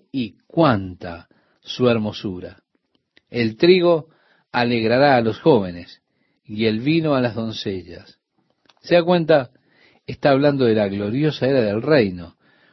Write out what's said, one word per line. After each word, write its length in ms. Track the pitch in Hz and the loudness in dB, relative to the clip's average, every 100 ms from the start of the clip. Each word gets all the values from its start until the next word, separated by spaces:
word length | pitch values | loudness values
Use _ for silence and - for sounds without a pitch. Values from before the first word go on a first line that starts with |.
| _ | _
y 240 | 135 113 - _ | -8 -8 -10 _
cuánta 840 | - 156 107 95 87 90 85 - _ _ _ | 0 2 2 -4 -12 -14 -16 -20 _ _ _
su 280 | - - 123 | -14 -2 0
hermosura. 680 | 117 107 98 107 90 87 - _ _ _ _ _ _ _ | 0 -2 -8 -10 -10 -14 -20 _ _ _ _ _ _ _
El 280 | 117 113 110 | -4 -4 0
trigo 500 | 170 185 175 165 147 _ _ _ _ | 4 4 4 0 -2 _ _ _ _
alegrará 640 | 123 120 120 110 120 143 127 | -2 0 0 0 2 4 4
a 60 | |
los 180 | 113 107 | 2 0
jóvenes, 600 | 165 127 92 87 85 - _ _ _ _ - | 2 2 2 -8 -16 -20 _ _ _ _ -14
y 200 | 107 110 | -4 -2
el 160 | 107 | -2
vino 340 | 131 165 156 135 | 0 0 0 0
a 60 | |
las 140 | 123 107 | -2 -4
doncellas. 840 | 113 107 110 95 85 85 - _ _ _ _ _ _ _ | -8 -8 -8 -8 -10 -18 -20 _ _ _ _ _ _ _
¿Se 140 | - 175 | 0 2
da 80 | |
cuenta? 460 | 170 180 156 151 123 _ _ _ _ _ - | 2 2 4 2 0 _ _ _ _ _ -16
Está 260 | 131 151 | -4 0
hablando 340 | 135 147 139 123 | 2 2 2 2
de 100 | 107 | 2
la 120 | 101 | 0
gloriosa 600 | 98 104 123 156 - 127 | -4 -4 -2 -2 -2 0
era 140 | 139 | 0
del 200 | 107 104 | 0 -2
reino, 540 | 135 156 101 90 85 _ _ _ _ | 0 2 2 -2 -14 _ _ _ _